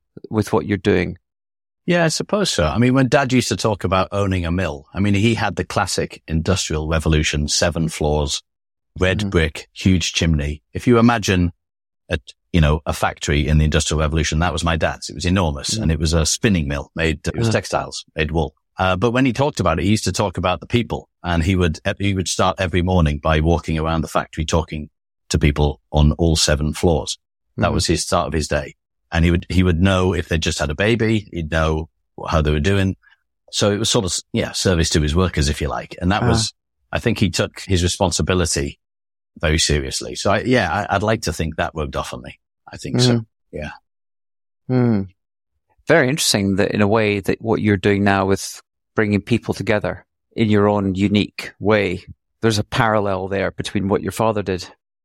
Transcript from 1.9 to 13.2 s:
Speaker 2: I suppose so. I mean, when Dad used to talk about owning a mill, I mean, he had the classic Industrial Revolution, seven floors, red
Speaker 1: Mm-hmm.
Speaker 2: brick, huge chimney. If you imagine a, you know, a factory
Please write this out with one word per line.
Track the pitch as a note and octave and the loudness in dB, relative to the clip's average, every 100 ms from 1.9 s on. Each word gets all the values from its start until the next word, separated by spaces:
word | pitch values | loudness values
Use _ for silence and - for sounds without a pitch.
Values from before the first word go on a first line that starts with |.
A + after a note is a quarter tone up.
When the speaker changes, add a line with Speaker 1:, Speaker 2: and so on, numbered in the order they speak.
| F3 D#3+ | 2 2
Speaker 2:
I | |
suppose | - - G#3 F#3+ | 0 -2 -2 0
so. | - D#2 | 0 0
I | F#2 | 2
mean, | B2+ | 2
when | C3+ B2 | 4 4
Dad | C#3+ B2+ | 2 4
used | B2 - | 2 2
to | G2+ | 0
talk | A2+ G2 | -2 -2
about | F#2 F#2+ - | 0 0 0
owning | G2+ G2 F#2 E2+ | 0 0 0 0
a | |
mill, | F2+ E2 C#2+ - | -2 -2 -6 -8
I | E2+ | -2
mean, | G#2 G2 | 0 2
he | A#2 A2+ | 2 2
had | G#2 F2+ | -2 -4
the | F2 | -2
classic | A2 F#2+ - - - - | -2 -2 -2 -6 -8 -4
Industrial | E2 E2+ F#2 - D#2 D#2 | -2 0 0 -2 -4 -2
Revolution, | D#2+ E2 D#2 D2+ D2 D2 | 0 2 2 2 -2 -2
seven | - F2 E2 E2 | 0 0 0 -4
floors, | - D2 D2+ C#2+ - - _ _ _ _ - | -2 0 0 -2 -6 -10 _ _ _ _ -2
red | F#2 F#2+ | 0 0
Speaker 1:
Mm-hmm. | G2+ | 0
Speaker 2:
brick, | F2 D2+ - - | 0 0 -2 -16
huge | - F#2+ F2+ - | -2 2 2 0
chimney. | - E2 D2+ D2 D2 _ | 0 0 0 -2 -8 _
If | - B2+ | -4 2
you | A#2 | 4
imagine | A#2 A#2 G2 F2+ F2 - _ _ _ _ - | 6 4 2 2 0 -2 _ _ _ _ -6
a, | E2+ - - _ | -6 -6 -20 _
you | F2 | 2
know, | D2+ D#2 E2 | 2 2 -2
a | |
factory | - - - | -2 -4 -2